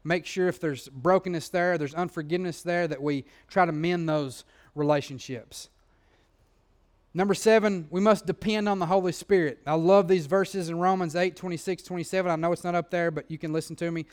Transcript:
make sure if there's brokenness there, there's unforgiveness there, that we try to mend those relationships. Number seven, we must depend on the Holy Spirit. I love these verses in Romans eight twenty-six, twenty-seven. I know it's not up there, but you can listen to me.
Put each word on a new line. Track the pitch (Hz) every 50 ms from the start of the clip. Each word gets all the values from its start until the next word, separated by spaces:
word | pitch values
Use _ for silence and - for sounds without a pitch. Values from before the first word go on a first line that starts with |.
| -
make | 156 170 180 -
sure | - - 190 180 180
if | 175 -
there's | - 156 139 127 - -
brokenness | 139 131 123 175 185 190 185 190 175 160 - -
there, | - 180 175 180 175
there's | 165 151 139 147
unforgiveness | 160 180 175 - 170 156 147 170 180 185 180 151 - -
there, | 170 175 175 175 160
that | 151 131 139
we | 147 147 139 127 _ _ _ _
try | - - 190 180
to | 165 156
mend | 151 160 175 180 175 165 160
those | 151 151 147 135 117 - - _ _ _ _ _ -
relationships. | 147 147 147 151 143 139 - 139 123 - - 131 113 107 - - - - - _ _ _ _ _ _ _ _ _ _ _ _ _ _ _ _ _ _ _ _ _ _ _ _ _ _ _ _ -
Number | 165 190 202 190
seven, | - - 220 220 220 202 214 196 180 160 147
we | 170 180
must | 202 220 214 - -
depend | 165 175 - - 208 214 214 208 208
on | 202 190
the | 175
Holy | 160 185 196 185 180
Spirit. | 165 - - - 208 185 165 147 120 - -
I | 143 156
love | 165 165 175 190 202 190
these | 170 190 185 151
verses | 139 180 196 190 - - 196 175 160
in | 170 170
Romans | 175 185 190 190 180 165 143
eight | 175 180 185 -
twenty-six, | - - 185 170 151 - - 185 - -
twenty-seven. | - 180 175 160 - - 190 180 180
I | 165
know | 160 165 170 175
it's | 170 -
not | - 175
up | 175 170 -
there, | - 175 170 170
but | 160 147 - -
you | 160
can | 151 - 160 156
listen | 160 156 - 165
to | - 170 170
me. | 165 165 156 _